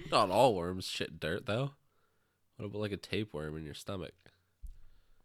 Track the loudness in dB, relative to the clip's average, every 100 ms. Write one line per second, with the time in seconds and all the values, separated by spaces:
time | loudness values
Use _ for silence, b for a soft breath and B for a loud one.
0 | 2 4 6 8 8 6 0 -4 -6 -6
1 | -6 -4 -2 -2 0 -2 -2 -8 _ _
2 | _ _ _ _ _ -12 -8 -4 -4 -4
3 | -4 -4 -4 -6 -6 -8 -10 -12 -10 -8
4 | -8 -14 -20 _ _ _ -16 -14 -18 -20
5 | -20 -20